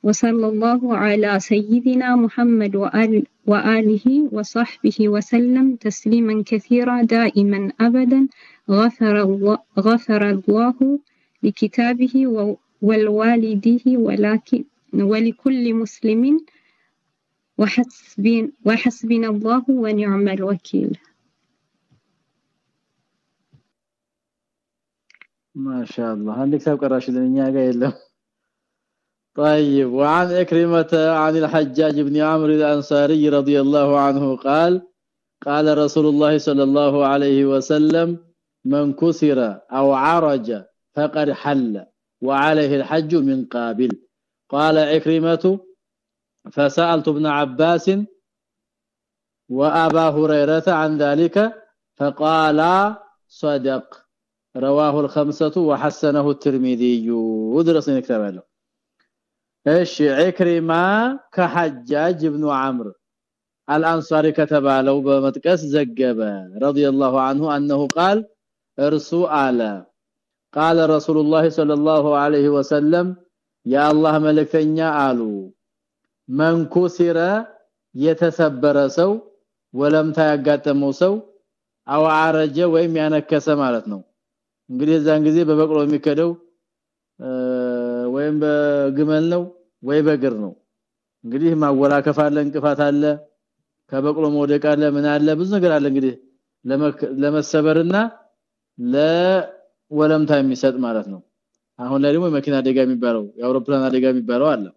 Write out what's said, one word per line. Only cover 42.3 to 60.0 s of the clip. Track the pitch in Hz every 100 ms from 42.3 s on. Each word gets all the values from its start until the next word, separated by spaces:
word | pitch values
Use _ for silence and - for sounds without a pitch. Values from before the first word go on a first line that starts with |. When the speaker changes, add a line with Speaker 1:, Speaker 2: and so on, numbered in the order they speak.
| 139 147 156 143 139
Speaker 2:
الحج | 131 156 156
من | 170 139 135
قابل." | 120 120 117 110 123 104 _ _ _ _ _
قال | 139 156 156
عكرمة: | 147 156 156 160 165 165 185 196 - _ _ _ _ _ _ _ -
"فسألت | - 143 139 170 165 151
ابن | 147 156
عباس | 147 143 123 160 170 180 196 208 _ _ _ _ _ _ _ _ _ _ _ _ _ _
وأبا | 127 147 156 165 156 165
هريرة | 147 156 151 143 160 160
عن | 165 156 151
ذلك | 143 147 170 196 220 233 _ _ _ _
فقالا: | 143 139 151 160 156 151 165 185 208 214 - _ _
'صدق.'" | - 151 143 131 131 - - _ _ _ _ _ 127
رواه | 131 143 151 147
الخمسة | 143 151 147 147 156 165
وحسنه | 160 135 147 - 151 143 143
الترمذي. | 143 147 135 127 123 123 120 113
ودرسنا | 117 113 110 110 131 165 160 143 135
كتاب | 127 117 101
له. | 92 - _ _ _ _ _ _ _ _ _ _ _ -
እሺ፣ | 165 175 -